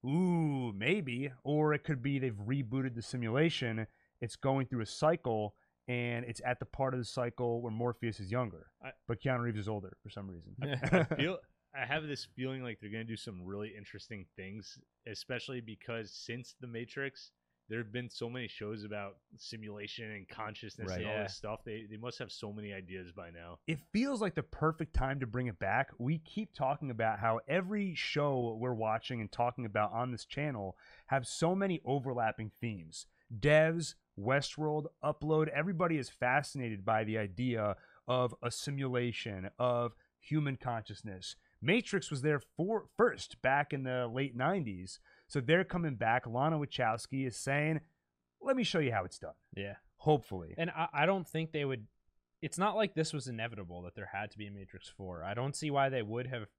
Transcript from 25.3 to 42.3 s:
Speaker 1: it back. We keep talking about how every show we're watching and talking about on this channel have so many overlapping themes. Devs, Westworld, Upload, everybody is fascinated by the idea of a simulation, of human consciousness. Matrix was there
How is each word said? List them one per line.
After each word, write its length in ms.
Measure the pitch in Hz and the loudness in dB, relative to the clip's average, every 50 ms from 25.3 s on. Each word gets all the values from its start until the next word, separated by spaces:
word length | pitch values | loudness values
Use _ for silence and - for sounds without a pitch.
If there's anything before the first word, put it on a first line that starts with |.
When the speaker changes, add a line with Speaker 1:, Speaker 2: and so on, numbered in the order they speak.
| 104 127 127 | -2 -2 -2
Speaker 1:
it 140 | 123 104 - | -2 -2 -2
back. 320 | - 95 101 120 135 - - - | 0 2 4 2 2 0 -4 -4
We 180 | 120 127 160 | 0 0 0
keep 340 | 160 160 - - 208 220 - _ | 0 -2 -6 -6 -6 -6 -6 _
talking 360 | - 131 131 147 147 156 135 | 0 0 0 0 0 -2 -6
about 300 | 120 110 113 110 110 104 | 0 2 2 2 2 2
how 220 | 113 113 113 113 - | 2 2 2 2 2
every 460 | - 147 180 185 180 214 208 202 190 165 | 0 0 0 0 0 0 0 0 0 -2
show 640 | 131 - - - 147 147 147 139 127 120 117 110 | -4 -4 0 2 2 4 4 4 2 2 0 0
we're 180 | 110 120 127 123 | -2 -2 -2 0
watching 480 | 110 110 110 110 113 - - 127 117 | 2 2 2 2 0 0 -4 -4 -4
and 100 | 110 98 | -4 -6
talking 340 | - - 120 123 120 - 123 | 0 2 2 2 2 -2 -6
about 260 | 110 101 110 107 104 | 0 2 2 2 2
on 200 | - 113 123 127 | 2 0 0 0
this 140 | 123 107 - | -2 -6 -8
channel 520 | _ - 139 147 151 135 110 98 95 92 _ - - - - - | _ -4 -2 -2 -2 -2 -2 -4 -6 -8 _ -18 -20 -20 -20 -2
have 200 | - 135 139 123 | 2 2 2 2
so 260 | - - - 165 165 185 | 0 0 2 2 4 4
many 260 | 190 196 196 180 156 - | 4 2 2 2 0 0
overlapping 640 | 120 135 143 120 135 123 120 113 110 - - 110 107 _ _ | 0 0 0 2 0 0 2 2 2 0 0 -6 -8 _ _
themes. 460 | - 117 110 95 80 80 - - - _ _ _ _ _ | -4 -4 -4 -4 -8 -12 -14 -14 -16 _ _ _ _ _
Devs, 640 | 117 107 95 147 151 156 156 165 165 170 160 - - _ _ _ _ - | -6 2 6 8 8 8 8 8 4 2 -2 -4 -8 _ _ _ _ -2
Westworld, 680 | 98 117 131 139 139 - - - 156 151 151 151 147 160 _ _ - | 2 4 4 4 2 0 -4 -2 -2 0 0 0 -2 -4 _ _ -2
Upload, 440 | 147 147 - - 151 156 156 156 147 | -2 -2 0 2 4 6 6 6 4
everybody 500 | 143 139 160 190 196 156 180 170 165 151 | 2 0 0 0 2 2 2 2 2 2
is 100 | 123 - | 0 -4
fascinated 760 | - _ 123 123 127 147 139 - - 139 127 117 110 101 95 | -4 _ 2 4 4 4 2 0 -6 -4 -4 -2 -4 -2 2
by 200 | 107 110 110 110 | 2 4 4 4
the 160 | 107 110 110 | 2 0 0
idea 560 | 107 101 90 85 123 127 117 113 107 104 95 - - - - - _ | 0 -2 -2 0 0 2 2 2 2 2 0 -2 -6 -20 -20 -16 _
of 260 | - 123 127 127 123 - - | 0 2 2 2 2 0 -4
a 80 | - 120 | -6 -4
simulation, 1040 | 120 - - 147 143 139 139 131 123 123 123 120 113 - - 117 101 95 92 98 - - | -4 -4 -4 -4 -2 -2 0 2 2 2 2 2 0 -2 -4 -4 -4 -4 -6 -8 -2 2
of 340 | 123 123 123 120 120 120 - - _ _ _ _ | 2 4 4 4 2 -2 -4 -8 _ _ _ _
human 380 | _ - 151 156 151 139 135 | _ 0 2 2 2 2 -2
consciousness. 760 | - - 127 120 113 107 - 107 - - 110 95 92 92 - - _ _ _ _ _ | -2 -2 -4 -4 -4 -4 -8 -12 -10 -10 -10 -10 -8 -10 -12 -12 _ _ _ _ _
Matrix 480 | - 139 190 240 220 - - 190 - - | 2 4 4 4 4 2 0 -2 0 0
was 120 | 151 135 | -4 0
there 180 | 123 151 | 2 2